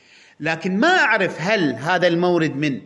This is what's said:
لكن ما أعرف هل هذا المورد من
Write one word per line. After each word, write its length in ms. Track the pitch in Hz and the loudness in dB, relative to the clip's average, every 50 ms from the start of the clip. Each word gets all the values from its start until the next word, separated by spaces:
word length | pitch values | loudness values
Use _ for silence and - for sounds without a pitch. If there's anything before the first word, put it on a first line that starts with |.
| _ _ - - - - _ _ | _ _ -20 -20 -20 -20 _ _
لكن 360 | 143 156 165 160 - 196 185 | -4 -4 -4 -4 -4 -4 -2
ما 120 | 196 247 330 | 0 2 2
أعرف 520 | 370 359 302 262 220 220 196 175 - 160 | 4 4 2 2 2 0 0 -2 -4 -4
هل 340 | 156 185 220 214 175 143 123 | -2 -2 0 2 0 0 -2
هذا 320 | 117 131 160 185 180 170 | -2 -2 -2 0 2 2
المورد 500 | 180 170 170 175 180 175 170 160 151 131 | 2 2 2 2 2 2 2 0 0 -2
من 240 | 139 151 151 135 104 - | -2 -4 -4 -4 -6 -10